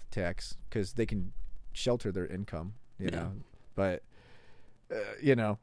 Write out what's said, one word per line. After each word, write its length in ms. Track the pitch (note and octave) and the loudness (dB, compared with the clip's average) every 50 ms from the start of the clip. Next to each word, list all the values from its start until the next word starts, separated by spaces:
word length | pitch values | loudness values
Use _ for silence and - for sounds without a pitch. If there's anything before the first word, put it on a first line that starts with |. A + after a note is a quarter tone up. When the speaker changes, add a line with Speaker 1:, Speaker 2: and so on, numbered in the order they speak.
| - - | -2 -2
Speaker 1:
tax 440 | - A2 F2+ F2 F2 - - - - - - - | 0 0 2 2 0 -2 -2 -4 -4 -4 -4 -2
'cause 220 | - A2+ G2 - - | 0 0 0 2 2
they 120 | - A2 | 2 2
can 280 | - A2 G2 F2+ - - - - - - - - - - | 4 4 2 2 2 2 2 0 0 0 -2 -4 -4 -4
shelter 360 | - - B2+ A#2+ A#2+ - G#2 | 0 2 4 2 4 2 0
their 160 | F#2 F#2+ F2 | 0 0 -2
income, 460 | - F2 F#2 G2+ - - D#2+ E2 G2 A2 - - - - | -2 -2 -4 -4 -4 -4 -4 -4 -4 -8 -10 -14 -14 -10
you 120 | - F#2+ F2 | -4 -4 -2
Speaker 2:
Yeah. 40 | F2 E2+ | -2 -2
Speaker 1:
know. 120 | E2+ F2+ G2 A#2+ - - - - - - - | -2 -4 -4 -6 -8 -12 -16 -20 -18 -8 0
But, 280 | - G2 F#2 F2+ - - - - - - - - - - - - - - - - - - - | 2 2 2 2 0 -4 -10 -20 -20 -20 -18 -20 -18 -16 -16 -16 -16 -16 -16 -18 -20 -10 -6
uh, 60 | - A2 G2+ G2+ G#2+ - | -4 -4 -4 -4 -4 2
you 140 | D3 C#3 C3 | 6 6 8
know, 240 | A#2+ A2 G#2 G#2 - | 8 6 2 0 -2